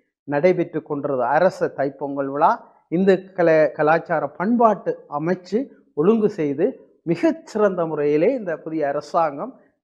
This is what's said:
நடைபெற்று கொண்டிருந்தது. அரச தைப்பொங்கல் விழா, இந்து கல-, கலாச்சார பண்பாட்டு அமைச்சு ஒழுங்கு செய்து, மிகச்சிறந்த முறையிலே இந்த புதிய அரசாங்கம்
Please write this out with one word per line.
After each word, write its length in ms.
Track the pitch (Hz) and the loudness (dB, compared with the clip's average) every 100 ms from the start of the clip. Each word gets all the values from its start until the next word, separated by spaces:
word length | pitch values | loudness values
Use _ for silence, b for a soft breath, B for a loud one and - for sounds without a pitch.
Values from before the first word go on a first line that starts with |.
| b b | b b
நடைபெற்று 600 | - 143 175 175 165 160 | -6 0 2 2 -2 -6
கொண்டிருந்தது. 460 | - 143 143 135 120 | -8 -6 -4 -2 0
அரச 440 | 147 180 180 165 - | 2 2 0 -4 -4
தைப்பொங்கல் 480 | 143 139 143 139 139 | -6 -6 -8 -6 -6
விழா, 480 | 139 170 233 b b b | 0 0 0 b b b
இந்து 260 | 165 196 185 | 0 2 2
கல-, 560 | 190 - 170 160 151 | 0 -2 2 4 2
கலாச்சார 560 | - 151 165 160 160 143 | 2 2 2 0 -4 -4
பண்பாட்டு 800 | - 185 240 233 196 - 160 - | -4 -2 2 2 2 -4 -8 -8
அமைச்சு 600 | 147 156 180 - 214 269 b b | -6 -4 -4 -4 -6 -6 b b
ஒழுங்கு 360 | - 165 226 208 | 0 2 4 2
செய்து, 560 | - 147 139 202 - - _ | 0 -4 0 -2 -4 -16 _
மிகச்சிறந்த 840 | - 165 320 - - 220 208 180 165 | -4 0 0 -2 -4 0 0 0 -4
முறையிலே 480 | 151 147 151 180 | -2 0 2 2
இந்த 240 | 269 196 156 | 0 -4 -8
புதிய 300 | - 160 143 | -6 -4 -2
அரசாங்கம் 720 | 143 143 175 165 143 214 - b b | -4 -2 0 0 -2 -10 -14 b b